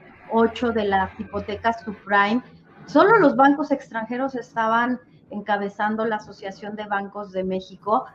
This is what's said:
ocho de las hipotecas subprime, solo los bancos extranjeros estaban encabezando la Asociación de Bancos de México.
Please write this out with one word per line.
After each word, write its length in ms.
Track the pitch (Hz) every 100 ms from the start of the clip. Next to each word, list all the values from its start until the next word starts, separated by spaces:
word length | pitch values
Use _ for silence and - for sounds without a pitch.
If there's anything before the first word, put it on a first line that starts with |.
| - - -
ocho 400 | 220 226 226 240
de 140 | 220
las 320 | 208 196 190 -
hipotecas 640 | 202 202 202 202 226 233
subprime, 560 | - 196 190 202 202 240 - - - - -
solo 300 | 285 381 453
los 160 | 285
bancos 340 | 226 277 294 294
extranjeros 600 | 277 - 226 220 247 269
estaban 680 | 254 233 233 220 226 240 247 - - -
encabezando 760 | 208 202 202 202 196 214 220
la 100 | 226
Asociación 600 | 214 - - 196 196 208
de 100 | 214
Bancos 460 | 208 196 196 202 196
de 120 | 185
México. 640 | 190 185 185 185 202 247 -